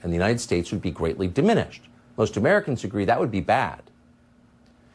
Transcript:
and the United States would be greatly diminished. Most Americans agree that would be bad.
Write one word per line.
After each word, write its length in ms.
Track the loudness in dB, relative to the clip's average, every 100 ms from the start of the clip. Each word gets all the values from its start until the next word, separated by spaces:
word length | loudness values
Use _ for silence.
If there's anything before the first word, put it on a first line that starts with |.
and 100 | -4
the 40 | 0
United 240 | 2 0
States 300 | 0 -2 0
would 120 | -4
be 80 | -4
greatly 360 | -2 -2 -2 -2
diminished. 560 | 2 4 2 0 -8 -20 -20 -10 -2
Most 200 | -2 2
Americans 480 | 2 2 0 -4
agree 200 | -4 -2
that 160 | 2 2
would 100 | 0
be 100 | -2
bad. 420 | 0 0 0 -6 -18 _ _ _ _ _ _ _ _ _ _